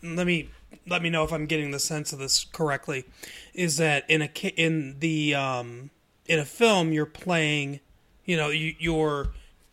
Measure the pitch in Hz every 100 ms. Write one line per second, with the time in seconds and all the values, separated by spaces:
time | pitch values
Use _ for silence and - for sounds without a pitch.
0 | 170 165 180 170 143 - - - - 180
1 | 170 165 156 160 151 160 147 139 - 156
2 | 147 139 135 - - - 160 139 - 135
3 | - - - - - - 175 143 160 143
4 | - 160 147 - 185 - 165 160 135 139
5 | 165 156 147 143 135 127 120 120 135 -
6 | _ _ - 165 143 - 233 196 160 156
7 | 151 - - 170 151 151 139 143 - _
8 | _ _ - 170 151 156 160 156 165 160
9 | 156 147 139 - - - _